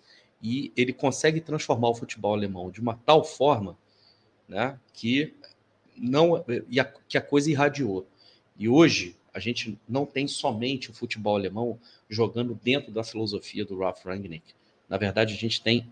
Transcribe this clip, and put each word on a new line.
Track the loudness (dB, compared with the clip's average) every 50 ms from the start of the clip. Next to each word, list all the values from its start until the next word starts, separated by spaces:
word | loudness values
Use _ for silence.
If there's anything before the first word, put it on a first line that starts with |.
| _ _ _ _ _ _ _ _
E | -6 -4 -4 -4 -6 -4 -2
ele | 0 0 0
consegue | 0 0 0 0 0 2 2 2 2 0
transformar | -2 -4 -6 -4 -2 0 0 2 2 2
o | 2
futebol | 0 -4 -12 -8 -4 -2 0 0
alemão | 0 0 -2 -4 -6 -8 -8
de | -8 -4
uma | -4 -4 -4 0 4
tal | 4 6 6
forma, | 4 2 0 2 4 4 4 2 0 -6 -10 -14 _ _ _ _ _ _ _ _ _ _ _ _ _ -8
né, | -4 -4 -4 -4 -4 -8 _ _
que | _ -6 -2 0 0 0 0 -2 -8 -16 -20 -20 _ _ _ _ _ _ _ _ _
não, | -6 -4 0 4 4 6 6 4 2 0 -2 -4 -4 -4 -2
e | 0 0
a, | 0
que | 0 -4 -16 _ -4 -2
a | -2
coisa | 0 2 2 4 4 4
irradiou. | 4 4 2 2 2 0 -2 -2 -2 -4 -6 -10 _ _ _ _ _ _ _ _ _ -4
E | 0 4
hoje | 8 8 8 8 6 2 -2 -6 -12 _ _ _
a | -12 -8
gente | -6 -6 -6 -6 -6 -8 -10 -12 _ -6
não | -4 -4 -4
tem | -4 -4 -4 -4
somente | -4 -4 -4 -2 -2 -2 -2 -2 -4 -4 -6 -8 -12
o | -12
futebol | -10 -8 -8 -6 -4 -2 0 0
alemão | 0 0 -2 -4 -4 -4 -4 -6 -8 -14 -20 -20 _ _ -6
jogando | 0 0 0 0 0 -2 -4 -4 -6 -2 0
dentro | 0 0 0 -2 -4
da | -6 -6 -6
filosofia | -6 -4 -4 -4 -4 -4 -6 -8 -8 -8 -8 -6
do | -6 -4 -4
Ralf | -2 -2 -4 -4 -8
Rangnick. | -8 -8 -6 -8 -10 -12 -14 -14 _ _ _ _ _ _ _ _ -6
Na | -4
verdade, | -2 -2 0 2 2 2 0 0
a |
gente | -2 -4 -4 -4 -2
tem | 2 2 2 2 0 -2